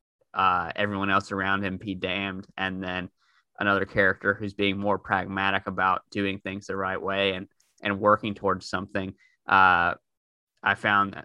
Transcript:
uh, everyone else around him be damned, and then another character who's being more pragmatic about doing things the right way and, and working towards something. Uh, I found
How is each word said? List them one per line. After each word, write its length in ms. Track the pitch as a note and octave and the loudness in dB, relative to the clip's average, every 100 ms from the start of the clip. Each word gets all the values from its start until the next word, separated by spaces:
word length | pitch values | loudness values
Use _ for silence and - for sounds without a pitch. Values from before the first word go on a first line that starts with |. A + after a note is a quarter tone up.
| _ _ _ - | _ _ _ 0
uh, 360 | F#2+ F2+ E2+ - | 2 2 -2 -2
everyone 340 | G#2 G2+ G2 | -2 -2 0
else 220 | G2 G2+ | 0 0
around 320 | G2 F#2+ G2 | -4 -2 -2
him 140 | G2 F#2 | -2 -6
be 180 | A2 F#2 | -8 -6
damned, 500 | F#2 F#2 G2 F#2+ G2 - | -4 -4 -4 -8 -12 -8
and 260 | F#2+ F#2+ | -6 -6
then 260 | F#2 F2+ F2+ _ _ _ _ - | -6 -6 -8 _ _ _ _ -2
another 260 | G2+ G2 G2 | 2 2 2
character 480 | A2+ G2 F#2+ G2+ | 4 4 4 0
who's 220 | G2+ G#2 G2 | 0 -4 -2
being 240 | G2+ G2 | 0 0
more 180 | G2+ F#2+ | 0 -2
pragmatic 680 | - G2 F#2+ G2 G2 G2 G2 | 0 -2 -2 -2 0 0 -2
about 340 | F#2 F#2 F#2 - | 0 2 0 -2
doing 300 | G#2+ G2 G2 | -4 -4 -4
things 260 | F#2+ G2 - | -8 -10 -8
the 100 | F#2+ | -6
right 240 | F#2+ F#2+ | -4 -4
way 340 | F#2 G2 G2 | -4 0 0
and, 140 | F#2+ G2 _ _ _ | 0 -6 _ _ _
and 160 | G#2 G2 | -4 0
working 340 | G#2 G#2+ A2+ | 4 4 2
towards 340 | G2+ G2+ F#2+ - | -4 -2 -2 -4
something. 420 | F#2+ G2 G2+ F#2+ G2 _ _ - | -6 -4 -4 -6 -8 _ _ 2
Uh, 460 | G2 F#2 F2 F2 - _ _ _ _ _ _ | 6 6 6 2 -2 _ _ _ _ _ _
I 100 | G2+ G2 | -2 0
found 480 | A2 G2+ G2 - | 2 2 0 -4